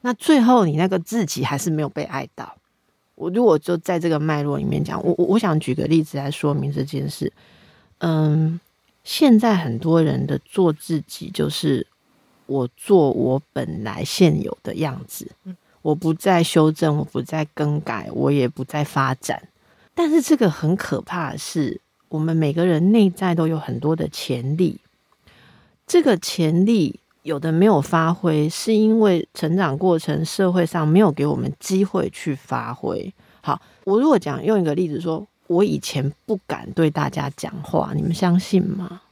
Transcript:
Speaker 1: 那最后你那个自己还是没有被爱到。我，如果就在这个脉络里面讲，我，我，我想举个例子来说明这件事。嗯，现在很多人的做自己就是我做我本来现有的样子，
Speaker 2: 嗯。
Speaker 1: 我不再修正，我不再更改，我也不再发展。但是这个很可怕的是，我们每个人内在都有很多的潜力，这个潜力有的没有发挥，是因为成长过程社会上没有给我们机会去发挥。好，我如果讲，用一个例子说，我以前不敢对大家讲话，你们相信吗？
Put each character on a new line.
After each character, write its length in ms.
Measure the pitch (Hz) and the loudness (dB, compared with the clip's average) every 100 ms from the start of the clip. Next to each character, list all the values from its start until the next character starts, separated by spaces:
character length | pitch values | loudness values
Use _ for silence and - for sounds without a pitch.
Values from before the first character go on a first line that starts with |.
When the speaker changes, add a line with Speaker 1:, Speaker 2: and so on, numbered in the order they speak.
Speaker 1:
那 140 | 247 | -4
最 260 | 240 - 302 | -4 4 4
后 240 | 233 254 | 6 6
你 120 | 180 151 | 4 2
那 100 | 185 | 0
个 100 | 190 | 0
自 280 | 165 233 180 | -2 -4 -2
己 180 | - | -2
还 140 | 139 139 | -2 -2
是 100 | 180 | -2
没 140 | 156 | -2
有 60 | 143 | -4
被 120 | - | -6
爱 220 | - 135 135 | -8 -8 -10
到。 160 | - - - _ _ _ _ _ _ | -14 -18 -18 _ _ _ _ _ _
我， 140 | 170 | -4
如 120 | 190 | 2
果 160 | 240 156 | 4 4
就 160 | - 175 | 2 -4
在 200 | - 175 | -2 -2
这 120 | 170 | 0
个 100 | 151 | 0
脉 220 | 156 151 | 0 -2
络 160 | 147 143 | -2 -2
里 40 | |
面 220 | 139 143 | -2 -2
讲， 180 | 156 - | -2 -4
我， 120 | - 175 | -2 0
我， 80 | |
我 140 | 180 202 | 2 2
想 200 | 208 156 | 2 0
举 160 | 139 | -2
个 100 | 127 | -4
例 180 | 147 165 | 2 0
子 160 | 151 143 | 0 -6
来 120 | 139 | -6
说 220 | 143 147 | -4 -2
明 180 | 143 139 | -2 -4
这 140 | 143 | -6
件 240 | 139 139 143 | -6 -6 -8
事。 240 | - 151 _ _ _ _ _ _ _ | -6 -8 _ _ _ _ _ _ _
嗯， 600 | 170 160 156 151 156 170 _ _ _ _ | -2 0 2 2 0 -4 _ _ _ _
现 360 | - - 294 220 | -10 2 6 6
在 160 | 233 196 | 6 0
很 220 | 156 117 | 0 -4
多 240 | 165 165 | 2 4
人 240 | 151 131 139 | 4 0 -2
的 120 | 139 | -4
做 260 | _ - 180 | _ 2 2
自 300 | 151 - 160 - | 2 -4 -6 -6
己 240 | - - | -14 -12
就 160 | 190 151 | -4 -4
是 380 | 147 151 131 - _ _ _ _ _ | -2 -2 -2 -2 _ _ _ _ _
我 240 | - 135 123 _ | -6 -4 -4 _
做 340 | - 196 143 | 4 4 6
我 300 | - 131 135 _ | 2 0 0 _
本 280 | - 127 - | -8 -6 -6
来 220 | 107 - | -8 -8
现 340 | - - 175 151 | -8 2 4 4
有 120 | - - | -4 -10
的 120 | - | -10
样 260 | - 151 127 - | -6 -6 -6 -14
子， 180 | - - _ | -16 -18 _
Speaker 2:
嗯。 120 | 190 180 _ _ | -18 -18 _ _
Speaker 1:
我 140 | 160 | -4
不 180 | 151 160 | -2 -2
再 320 | 160 190 180 | -2 2 2
修 260 | 165 170 156 | 4 4 4
正， 280 | 156 160 147 | 2 0 0
我 40 | |
不 180 | 143 - | -4 -8
再 200 | 127 156 151 | -6 -6 -6
更 260 | - 147 151 | -4 -2 -2
改， 260 | 151 113 - | -6 -10 -8
我 180 | - 139 | -2 0
也 160 | 143 123 | 2 0
不 160 | - | -4
再 220 | 135 151 | -8 -4
发 300 | 147 - 135 | -4 -2 -2
展。 340 | 131 - - - _ _ _ _ | -2 -6 -10 -10 _ _ _ _
但 160 | - 339 | -2 2
是 100 | 320 | 2
这 160 | 254 302 | 2 2
个 140 | 208 | 2
很 260 | 151 151 190 | 0 -2 -2
可 240 | - 131 | -2 -6
怕 320 | - 180 151 | -6 -8 -8
的 60 | 135 | -8
是， 420 | - 170 135 - _ _ _ | -8 -4 -4 -6 _ _ _
我 80 | 156 | -4
们 180 | 160 165 | -2 0
每 160 | 156 | 0
个 140 | 156 180 | 2 2
人 260 | 156 180 | 4 4
内 160 | 226 196 | 6 4
在 260 | 175 185 | 2 -2
都 140 | 170 160 | 0 0
有 100 | 156 | -2
很 220 | - 120 | -4 -4
多 160 | 147 165 | -2 -2
的 100 | 156 | -4
潜 500 | - - 127 127 156 | -8 -6 -6 -4 0
力， 200 | 180 - _ _ _ _ _ _ _ _ _ _ _ | 0 -2 _ _ _ _ _ _ _ _ _ _ _
这 160 | 359 | 2
个 120 | 302 185 | 4 2
潜 480 | - - 156 170 202 | -2 0 2 4 4
力 340 | 226 156 - _ _ | 4 2 -4 _ _
有 180 | 147 147 | -6 -4
的 100 | 160 | 0
没 140 | 160 202 | 4 4
有 140 | 170 | 4
发 320 | 139 165 160 | 2 0 2
挥， 340 | 170 175 156 151 | 0 0 2 0
是 240 | - - | -2 0
因 280 | 220 214 220 | 2 4 4
为 280 | 214 175 - | 4 2 -2
成 220 | - 156 180 | -6 -2 0
长 200 | 175 135 | 0 0
过 220 | 185 165 | 2 2
程 260 | - 147 | 0 -4
社 280 | 160 - 190 | -4 0 0
会 120 | 180 | 2
上 220 | 165 175 151 | 0 0 2
没 140 | 170 | 4
有 100 | 208 | 4
给 160 | 143 147 | 2 -2
我 80 | |
们 180 | 131 127 147 | -2 -4 -8
机 260 | - 190 | -4 0
会 240 | 196 190 - | 0 -2 -4
去 240 | - - 135 | -6 -8 -8
发 360 | - 123 113 | -6 -6 -6
挥。 400 | 123 - - - - _ _ | -8 -6 -6 -8 -16 _ _
好， 200 | - - _ _ | -6 -6 _ _
我 180 | - 202 | 0 2
如 60 | 294 | 4
果 100 | 247 | 2
讲， 280 | 170 135 | 0 -4
用 160 | - 214 | 0 0
一 40 | |
个 100 | 165 147 | 0 0
例 120 | 180 | -2
子 120 | 147 | -4
说， 260 | 175 160 208 _ _ | -6 -6 -8 _ _
我 160 | 175 | 2
以 120 | 208 147 | 2 0
前 340 | - 147 135 - | -4 -4 -4 -6
不 140 | - 202 _ | -6 -6 _
敢 220 | - - | -10 -8
对 160 | - 160 | 0 0
大 220 | 151 143 | 0 -4
家 180 | 147 147 - | -4 -8 -8
讲 160 | - - | -12 -12
话， 280 | 147 165 - 147 | -4 -2 -2 -2
你 60 | |
们 120 | 156 | -2
相 240 | 165 180 175 | 0 2 2
信 260 | - 190 | 2 0
吗？ 360 | 180 - 180 175 _ | 0 -4 -8 -14 _